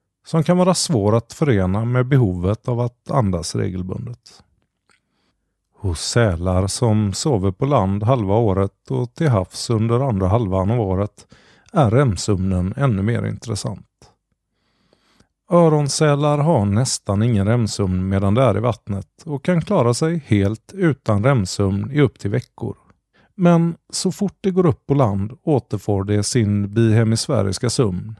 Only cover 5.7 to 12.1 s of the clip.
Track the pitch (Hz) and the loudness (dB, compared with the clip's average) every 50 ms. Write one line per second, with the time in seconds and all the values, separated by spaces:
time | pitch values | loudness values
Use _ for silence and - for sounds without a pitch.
5.7 | _ _ - 95 82 - - - - 120 117 104 85 80 87 92 90 90 98 98 | _ _ -6 -6 -4 -4 -4 -2 0 2 2 2 0 0 -2 0 0 0 0 -2
6.7 | - - 123 113 107 107 107 98 92 - - 160 127 95 92 98 92 - 135 139 | -2 -2 0 2 2 2 0 0 -2 -2 -2 0 0 0 0 -2 -2 -2 -2 0
7.7 | 147 120 95 95 98 104 107 113 135 123 101 95 101 117 120 101 92 95 98 98 | 2 2 2 2 0 0 0 0 0 2 2 0 0 2 2 2 2 0 0 -2
8.7 | - _ _ - 135 127 123 - _ - 165 143 113 95 92 - - - - - | -4 _ _ -8 -6 -6 -6 -6 _ -4 0 0 2 0 0 -2 -6 -10 -6 -2
9.7 | 117 104 113 113 117 120 139 135 104 92 95 90 101 120 113 92 92 95 92 101 | -2 0 0 0 0 -2 -2 -2 -2 0 0 2 2 2 0 0 0 0 0 0
10.7 | 120 123 107 95 92 95 104 - _ - - _ _ - _ _ _ _ _ _ | 0 0 0 -2 -2 -2 -4 -4 _ -12 -20 _ _ -20 _ _ _ _ _ _
11.7 | - 175 135 101 107 135 147 123 | 0 0 2 4 4 2 2 2